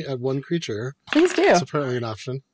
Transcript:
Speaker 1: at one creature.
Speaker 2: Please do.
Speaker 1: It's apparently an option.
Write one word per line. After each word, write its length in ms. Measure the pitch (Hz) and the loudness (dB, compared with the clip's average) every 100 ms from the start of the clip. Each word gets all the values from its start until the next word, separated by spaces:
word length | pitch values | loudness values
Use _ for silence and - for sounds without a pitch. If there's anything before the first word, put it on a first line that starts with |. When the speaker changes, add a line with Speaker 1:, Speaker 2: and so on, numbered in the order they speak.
| 147 | -4
Speaker 1:
at 120 | 131 | -4
one 220 | 127 135 | -2 -4
creature. 520 | - 170 - 107 127 - - | -2 -4 -4 -6 -8 -10 -2
Speaker 2:
Please 220 | 294 359 | 2 2
do. 100 | - | 4
Speaker 1:
It's 180 | 370 180 | 4 4
apparently 360 | - 151 139 123 | 4 -2 -2 -2
an 60 | 117 | -4
option. 360 | 107 - 135 - | -6 -8 -10 -10